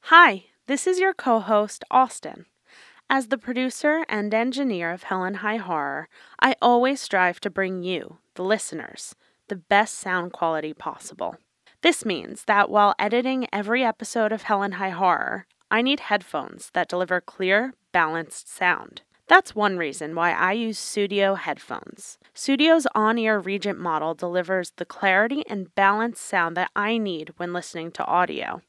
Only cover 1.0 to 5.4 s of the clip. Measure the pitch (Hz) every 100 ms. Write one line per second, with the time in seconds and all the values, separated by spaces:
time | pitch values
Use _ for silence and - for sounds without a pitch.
1 | 381 370 262 226 190 208 214 - - 262
2 | 254 - - - - _ _ - - _
3 | _ 269 226 240 - 247 254 - 294 311
4 | - 214 208 220 240 262 269 185 170 180
5 | - 185 185 196